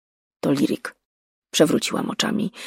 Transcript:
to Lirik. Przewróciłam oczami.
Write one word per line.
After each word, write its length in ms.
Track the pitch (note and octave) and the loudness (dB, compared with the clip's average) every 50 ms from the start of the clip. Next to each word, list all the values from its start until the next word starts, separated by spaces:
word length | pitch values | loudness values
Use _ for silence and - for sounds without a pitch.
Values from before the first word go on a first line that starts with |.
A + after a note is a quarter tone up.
| _ _ _ _ _ _ _ - | _ _ _ _ _ _ _ -4
to 120 | - D#3 | -2 0
Lirik. 440 | C#3+ C#3 - - - - - - - _ _ _ _ _ _ _ _ _ _ _ | 0 2 0 0 -2 -4 -8 -12 -14 _ _ _ _ _ _ _ _ _ _ _
Przewróciłam 580 | - - D#3+ - - - - - - - - - | 2 4 4 4 4 0 -2 -2 -4 -4 -4 -4
oczami. 420 | - - - - - - G#3+ - - - - | -2 -2 -2 -2 0 -2 -2 -4 -6 -10 -14